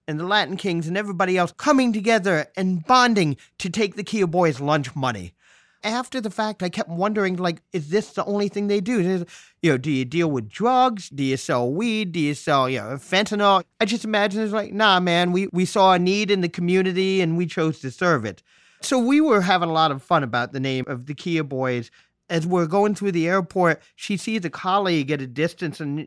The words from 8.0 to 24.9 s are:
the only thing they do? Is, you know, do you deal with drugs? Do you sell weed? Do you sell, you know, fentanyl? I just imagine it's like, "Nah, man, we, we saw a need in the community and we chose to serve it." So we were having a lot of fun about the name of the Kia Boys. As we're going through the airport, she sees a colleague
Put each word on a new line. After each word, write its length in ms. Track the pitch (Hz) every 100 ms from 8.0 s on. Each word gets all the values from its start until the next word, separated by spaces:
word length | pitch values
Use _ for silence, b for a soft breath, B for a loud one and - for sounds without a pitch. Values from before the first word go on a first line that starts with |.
| 214
the 120 | -
only 240 | 208 202 202
thing 180 | 202 202
they 140 | 202
do? 200 | 190 240
Is, 240 | 175 185 170 B B _
you 100 | 165
know, 60 | 131
do 120 | 147
you 140 | 131
deal 260 | 127 156 165
with 180 | 135 104
drugs? 600 | - 226 254 254 214 -
Do 140 | 139
you 140 | 135 131
sell 340 | - 127 123
weed? 420 | 156 233 214 202
Do 80 | 170
you 140 | 147
sell, 340 | 143 - 143 127
you 100 | 131
know, 180 | 104 135
fentanyl? 680 | - 185 208 208 202 190 - -
I 40 |
just 200 | 214 226
imagine 380 | 214 214 202 202
it's 100 | 220
like, 200 | 214 202
"Nah, 280 | 196 220 185
man, 320 | 180 170 175
we, 160 | 180 196
we 120 | 175
saw 280 | 180 208 190
a 60 | 180
need 320 | 180 202 202
in 100 | 196
the 80 | 175
community 720 | 175 175 185 190 180 190 190
and 160 | 170 170
we 100 | 175
chose 340 | 175 160 151
to 100 | 135
serve 340 | - 180 147
it." 180 | 107 90 b b b b
So 160 | - 262
we 220 | 233 294
were 220 | 311 214
having 260 | 180 185 170
a 40 |
lot 180 | 160 160
of 120 | 135
fun 200 | - 165
about 300 | 131 120 123
the 80 | 135
name 240 | 135 131 127
of 200 | 127 135
the 80 |
Kia 300 | 143 185 165
Boys. 460 | 143 135 131 123 117 b b _ -
As 180 | 170 165
we're 200 | 180 160
going 280 | 196 208
through 180 | 208 202
the 160 | 175 165
airport, 540 | 190 175 190 175 151 b -
she 200 | - 196
sees 280 | - 220
a 60 | 170
colleague 600 | - 185 196 190